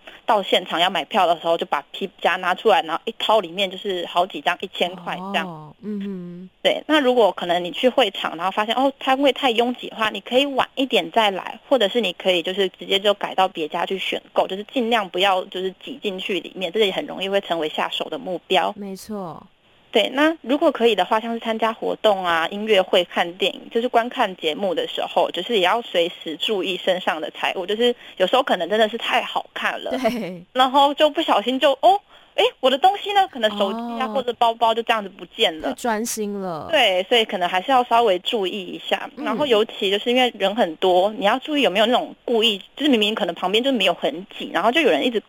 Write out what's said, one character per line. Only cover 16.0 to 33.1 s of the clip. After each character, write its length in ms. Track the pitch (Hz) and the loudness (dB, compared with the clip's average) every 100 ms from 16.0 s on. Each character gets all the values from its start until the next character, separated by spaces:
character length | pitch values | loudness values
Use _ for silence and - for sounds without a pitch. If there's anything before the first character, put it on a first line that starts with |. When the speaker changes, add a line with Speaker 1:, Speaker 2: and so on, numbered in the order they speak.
Speaker 1:
进 160 | 214 185 | -6 -6
去 220 | 185 180 | -4 -6
里 100 | - - | -6 -8
面， 160 | 180 | -6
这 80 | 190 | 0
个 60 | 208 | 0
也 40 | |
很 160 | 185 151 | 0 -6
容 160 | 160 | -6
易 60 | 190 | -2
会 120 | 196 | -2
成 200 | - 170 | 0 -2
为 80 | 156 | -2
下 200 | - 170 | -4 -4
手 200 | - - | -4 -6
的 100 | 156 | -6
目 220 | 180 175 - | -8 -10 -2
标。 260 | 180 185 208 | 0 0 -4
Speaker 2:
没 200 | 202 190 | -10 -12
错。 500 | - 214 180 - - _ _ _ _ | -12 -10 -10 -14 -20 _ _ _ _
Speaker 1:
对， 200 | 233 202 | 0 0
那 240 | 262 302 330 | 2 2 2
如 160 | 226 285 | -2 2
果 120 | 330 | 2
可 160 | 262 233 | 4 2
以 80 | |
的 80 | 202 | 4
话， 160 | 175 220 | 2 0
像 140 | 233 | 0
是 80 | 233 | -6
参 180 | 226 220 | -4 -2
加 140 | 220 | -2
活 240 | 220 180 202 | -2 -4 0
动 260 | 220 196 | 2 2
啊、 240 | 180 165 165 | 2 0 0
音 160 | 202 214 | -4 2
乐 140 | 202 | 2
会、 220 | 185 196 175 | 4 2 2
看 260 | - 175 185 | -2 -4 -2
电 120 | 190 | -4
影， 40 | - - | -4 -6
就 100 | 233 | -4
是 80 | 240 | 0
观 180 | 240 233 | 0 0
看 260 | 254 220 185 | -2 -2 -2
节 180 | 160 | -4
目 200 | 151 196 | -2 -2
的 120 | 160 127 | -2 -4
时 140 | - | -6
候， 300 | - - 160 | -2 0 0
就 120 | - | -2
是 120 | 185 | -2
也 80 | 233 | 2
要 180 | 175 220 | 2 0
随 320 | 240 180 170 - | 0 0 -2 -4
时 140 | - 151 | -10 -8
注 260 | - 208 | -4 -2
意 140 | 180 180 | -2 -2
身 240 | - 180 | -2 -2
上 180 | 185 170 | -2 -4
的 120 | 147 | -8
财 240 | - 143 | -6 -6
物， 100 | - | -4
就 100 | 180 | -4
是 220 | 214 240 240 - - | 0 0 0 -8 -2
有 80 | 185 | 2
时 100 | 254 | 2
候 60 | |
可 160 | 254 196 | 2 0
能 100 | 165 | 0
真 100 | 214 | 2
的 80 | 220 | 2
是 120 | 226 | 0
太 240 | - 254 | -2 -2
好 260 | 208 - - | -2 -6 -8
看 260 | - 214 113 | -6 -6 -4
了， 140 | - 254 | -6 -2
Speaker 2:
对。 460 | 247 247 180 180 180 | -2 -2 -6 -10 -6
Speaker 1:
然 180 | 254 262 | 0 4
后 220 | 269 277 | 6 4
就 160 | 285 302 | 4 2
不 140 | 294 | 2
小 180 | 320 214 | 2 2
心 180 | 208 262 | 0 2
就， 140 | 294 269 | 2 4
哦， 180 | 320 392 - - _ | 4 4 0 -18 _
诶， 100 | - 427 - | 0 0 2
我 80 | 254 | 0
的 80 | 262 | 4
东 180 | 370 403 | 4 4
西 160 | 392 | 0